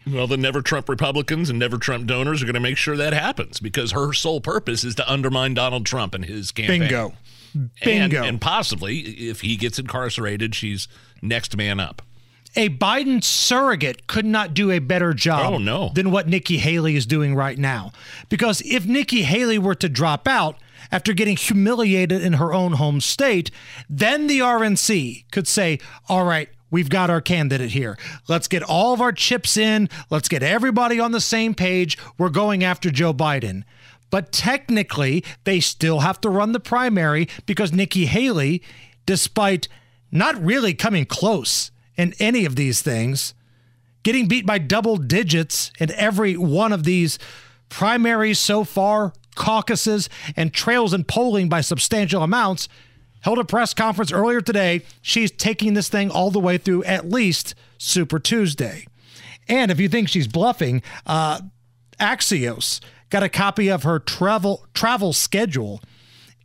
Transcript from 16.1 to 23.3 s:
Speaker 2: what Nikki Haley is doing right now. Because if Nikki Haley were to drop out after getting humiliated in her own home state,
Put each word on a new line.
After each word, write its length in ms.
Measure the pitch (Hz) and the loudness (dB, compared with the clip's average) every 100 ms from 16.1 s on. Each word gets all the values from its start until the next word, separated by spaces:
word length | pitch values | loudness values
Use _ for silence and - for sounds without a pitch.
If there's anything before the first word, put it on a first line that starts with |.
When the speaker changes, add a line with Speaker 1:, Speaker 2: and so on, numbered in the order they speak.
Speaker 2:
what 160 | 190 165 | 2 2
Nikki 320 | 185 - 165 | 0 0 0
Haley 360 | 143 170 160 147 | 2 2 2 0
is 120 | 113 | 0
doing 260 | 156 147 | 0 2
right 240 | 139 135 127 | 0 -2 -2
now. 340 | 139 123 139 - - - - | -2 -2 -6 -14 -20 -16 -4
Because 320 | 202 226 196 | 0 0 0
if 240 | - 247 185 | 0 -2 0
Nikki 380 | 262 269 240 | 0 0 0
Haley 340 | 147 202 247 220 | 2 2 2 2
were 160 | 190 | 2
to 160 | 185 180 | 0 0
drop 380 | 127 160 147 262 | 0 0 0 2
out 300 | 254 160 - - - - | 2 0 -4 -16 -20 -4
after 220 | 185 208 | -2 0
getting 240 | 190 214 190 | 0 2 0
humiliated 840 | - 196 196 240 214 190 180 185 | 2 4 4 4 4 4 2 2
in 120 | 180 | 2
her 200 | 156 170 | 2 2
own 200 | 185 180 | 2 2
home 280 | 151 147 143 | 2 2 0
state, 480 | - - 277 | 0 0 2